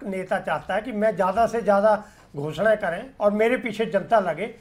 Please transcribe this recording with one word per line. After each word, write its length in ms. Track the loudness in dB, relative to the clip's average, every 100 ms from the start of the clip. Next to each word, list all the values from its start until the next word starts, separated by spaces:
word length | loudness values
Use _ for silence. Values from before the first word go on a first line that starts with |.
नेता 340 | -8 -8 -4 -4
चाहता 360 | -2 -4 -2
है 80 | -6
कि 100 | -4
मैं 220 | -2 0
ज़्यादा 320 | 0 0 2 0
से 140 | 0
ज़्यादा 440 | 2 4 4 2 -2 -20 -16 -8
घोषणाएं 400 | -6 0 2 2
करें 340 | 0 -6 -8 0
और 100 | 0
मेरे 260 | 4 2 2
पीछे 300 | -2 -4 -2
जनता 340 | -2 2 2
लगे 340 | 2 -2 -6 -10